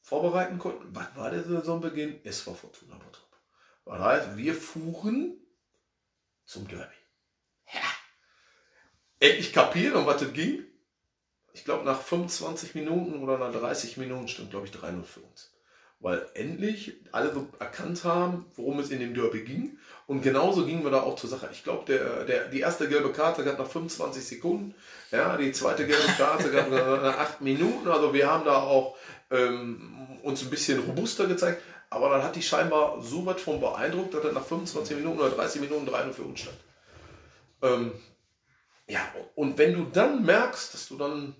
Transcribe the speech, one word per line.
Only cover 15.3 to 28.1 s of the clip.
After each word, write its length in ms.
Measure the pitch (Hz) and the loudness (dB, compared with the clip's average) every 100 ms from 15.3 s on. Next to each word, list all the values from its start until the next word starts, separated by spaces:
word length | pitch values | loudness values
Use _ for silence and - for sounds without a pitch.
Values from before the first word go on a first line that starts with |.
| - - _ _ _ _ _ | -20 -20 _ _ _ _ _
Weil 300 | 92 90 - | -2 -2 -4
endlich 580 | - 127 175 208 208 - - - | -8 -8 -2 -2 -4 -8 -16 -8
alle 200 | 110 147 | -2 -2
so 160 | 139 135 - | -2 -8 -10
erkannt 460 | - - 180 175 | -12 -8 -6 -4
haben, 400 | 170 175 180 175 - | 0 2 0 -2 -8
worum 240 | - 120 143 | -6 -4 -2
es 100 | 139 | -4
in 100 | 131 | -4
dem 140 | 120 | -4
Derby 300 | 120 117 113 | 0 0 0
ging. 340 | 113 143 277 - - - - | -6 -6 -6 -10 -20 -20 -6
Und 140 | 139 | 0
genauso 460 | 135 135 180 190 139 | 2 4 4 4 2
gingen 180 | 165 | 0
wir 60 | 143 | 2
da 100 | 135 | 2
auch 160 | 131 - | 2 -4
zur 140 | 117 | -6
Sache. 180 | 127 - | -8 -10
Ich 140 | - | -10
glaub, 220 | - 123 - | -6 -4 2
der, 380 | 135 - - | 2 2 -2
der, 240 | - 123 - | 0 0 0
die 120 | 135 | 0
erste 260 | 170 170 147 | 0 0 2
gelbe 260 | 147 135 | 2 2
Karte 300 | - 156 165 | 2 0 2
gab 160 | 139 139 | 0 -2
nach 80 | 131 | -4
fünfundzwanzig 600 | 165 170 - - 127 - | -4 -6 -4 -6 -6 -10
Sekunden. 480 | - 170 208 202 - - - - | -4 -2 0 -2 -12 -20 -20 -2
Ja, 280 | 117 165 180 | 2 2 2
die 140 | 135 | 0
zweite 340 | 135 - - 147 | 0 0 0 4
gelbe 260 | 147 147 - | 4 4 4
Karte 320 | 135 160 151 | 4 4 4
gab 200 | 139 131 | 4 4
nach, 320 | 131 131 135 | 4 4 4
nach 160 | 135 131 | 4 2
acht 220 | 151 - | -2 -2
Minuten. 480 | 135 139 180 - 180 | 0 2 2 2 2
Also 240 | 156 147 | 4 6